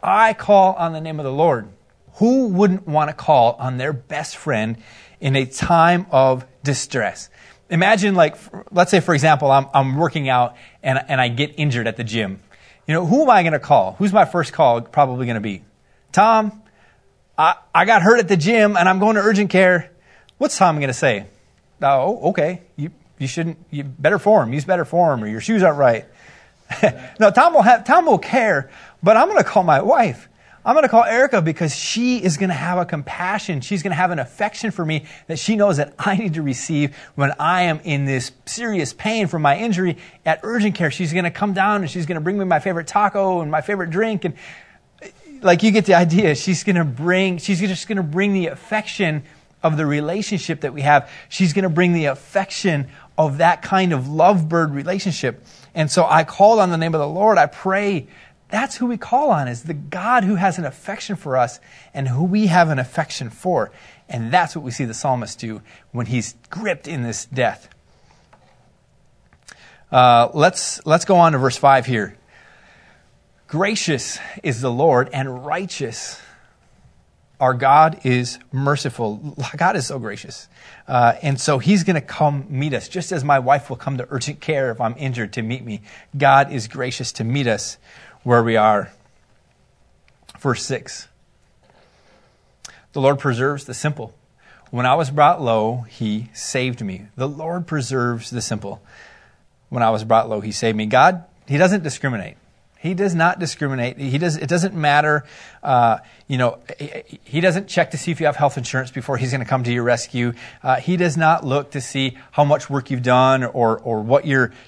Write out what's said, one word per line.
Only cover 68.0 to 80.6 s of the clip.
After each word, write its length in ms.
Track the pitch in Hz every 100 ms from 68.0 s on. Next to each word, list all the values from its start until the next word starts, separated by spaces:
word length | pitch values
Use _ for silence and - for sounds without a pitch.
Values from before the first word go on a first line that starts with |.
| _ _ _ _ _ _ _ _ _ _ _ _ _ _ - - - _ _
Uh, 380 | 131 123 120 120 151
let's, 500 | 170 - - - -
let's 200 | 165 -
go 100 | 180
on 160 | 165
to 80 | 139
verse 180 | 131 -
five 300 | 139 135 123
here. 280 | 117 95 - _ _ _ _ _ _ _ _ _ _ _ _ _
"Gracious 720 | 156 196 220 - 135 - - - -
is 180 | 151 113
the 100 | 127
Lord 380 | 120 160 127 131
and 320 | 139 135 127
righteous. 800 | 143 170 190 - 123 117 - - - _ _ _ _ _ _ _ _ _ _ -
Our 160 | 131 127
God 460 | 135 147 160 156
is 340 | 127 123 120 - _
merciful." 840 | 131 139 147 135 120 110 104 147 - 123 151
God 180 | 175 185
is 120 | 123
so 100 | 139
gracious. 500 | 110 104 - - - _